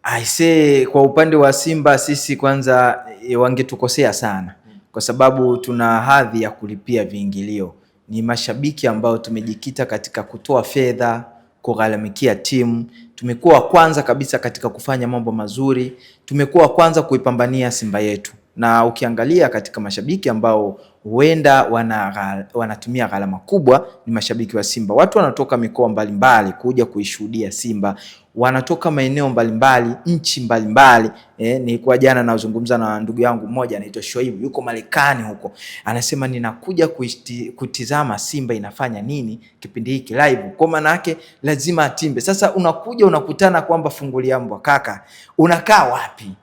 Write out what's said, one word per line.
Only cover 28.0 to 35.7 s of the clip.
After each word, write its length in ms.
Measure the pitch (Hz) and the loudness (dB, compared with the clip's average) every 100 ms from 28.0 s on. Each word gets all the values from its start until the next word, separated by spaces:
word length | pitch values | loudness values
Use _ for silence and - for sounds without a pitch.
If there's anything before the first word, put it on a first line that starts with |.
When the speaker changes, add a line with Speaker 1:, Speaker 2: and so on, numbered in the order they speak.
| - - _ | -16 -20 _
Speaker 1:
Wanatoka 560 | 110 123 131 131 165 170 | 0 2 2 -2 -2 0
maeneo 380 | 143 131 139 139 | 0 0 0 0
mbalimbali, 640 | 120 113 113 131 127 117 120 170 | 0 0 4 4 4 2 -4 -2
nchi 340 | 165 - - | -2 -2 -6
mbalimbali. 680 | 117 117 107 117 135 120 110 - _ _ | -2 -2 2 6 8 8 4 -6 _ _
Eh, 220 | 113 131 | -2 -2
nilikuwa 380 | 120 117 131 127 | -2 -2 2 4
jana 240 | 131 127 | 4 4
nazungumza 560 | 120 113 110 113 120 120 | 2 -2 -2 -6 -2 -2
na 220 | 110 107 | 0 -4
ndugu 200 | 110 110 | -6 0
yangu 260 | 120 117 107 | 0 0 -6
mmoja 300 | 123 123 104 | -6 -6 -6
anaitwa 260 | 104 110 | -10 -12
Shoaib, 400 | - 123 127 98 | -8 -6 -6 -6
yuko 200 | 135 135 | -8 -8
Marekani 600 | 123 117 - 151 143 131 | -8 -10 -4 0 2 0
huko. 300 | 110 101 101 - - | -6 -12 -16 -18 -20